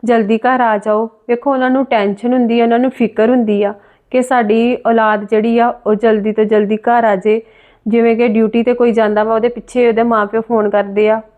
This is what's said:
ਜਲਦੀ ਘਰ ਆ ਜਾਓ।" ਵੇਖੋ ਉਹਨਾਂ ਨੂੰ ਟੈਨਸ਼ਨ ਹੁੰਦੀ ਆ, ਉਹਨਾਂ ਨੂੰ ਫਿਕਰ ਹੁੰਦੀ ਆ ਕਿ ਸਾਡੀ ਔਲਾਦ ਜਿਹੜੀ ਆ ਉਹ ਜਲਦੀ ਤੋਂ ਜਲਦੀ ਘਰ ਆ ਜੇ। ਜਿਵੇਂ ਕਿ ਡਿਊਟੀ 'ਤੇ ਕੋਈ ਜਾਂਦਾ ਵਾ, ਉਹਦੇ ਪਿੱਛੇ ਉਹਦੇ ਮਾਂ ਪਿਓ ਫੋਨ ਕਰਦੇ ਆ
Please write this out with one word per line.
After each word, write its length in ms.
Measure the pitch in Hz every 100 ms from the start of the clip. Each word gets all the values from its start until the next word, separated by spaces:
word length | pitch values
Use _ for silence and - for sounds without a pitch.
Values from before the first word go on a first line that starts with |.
ਜਲਦੀ 340 | 226 233 202 220
ਘਰ 240 | 247 254
ਆ 160 | 240 214
ਜਾਓ।" 280 | 214 214 226
ਵੇਖੋ 480 | _ - 240 277
ਉਹਨਾਂ 160 | 269 254
ਨੂੰ 160 | 254 254
ਟੈਨਸ਼ਨ 480 | 226 202 196 240
ਹੁੰਦੀ 260 | 254 233 233
ਆ, 40 |
ਉਹਨਾਂ 160 | 233 233
ਨੂੰ 120 | 254
ਫਿਕਰ 380 | - 226 - 220
ਹੁੰਦੀ 340 | 254 220 208
ਆ 100 | 202 208 _ _ _
ਕਿ 100 | 254
ਸਾਡੀ 560 | 254 254 214 226 233 247 226
ਔਲਾਦ 360 | 226 220 214
ਜਿਹੜੀ 360 | 208 220 220 233
ਆ 140 | 233 - -
ਉਹ 80 | 214
ਜਲਦੀ 360 | 226 220 208
ਤੋਂ 140 | 214 214
ਜਲਦੀ 320 | 214 208 214
ਘਰ 260 | 240 240
ਆ 120 | 226 196
ਜੇ। 260 | 214 220 226 _ _ _ -
ਜਿਵੇਂ 300 | 233 233 226
ਕਿ 100 | 240
ਡਿਊਟੀ 320 | 214 220 226
'ਤੇ 120 | 233
ਕੋਈ 180 | 240 240
ਜਾਂਦਾ 320 | 226 214 214
ਵਾ, 120 | 214 226
ਉਹਦੇ 140 | 233
ਪਿੱਛੇ 380 | 240 - 254 240
ਉਹਦੇ 160 | 226
ਮਾਂ 220 | 233 226 202
ਪਿਓ 160 | 226
ਫੋਨ 280 | 220 233 208
ਕਰਦੇ 400 | 208 202 196 214
ਆ 120 | 220 220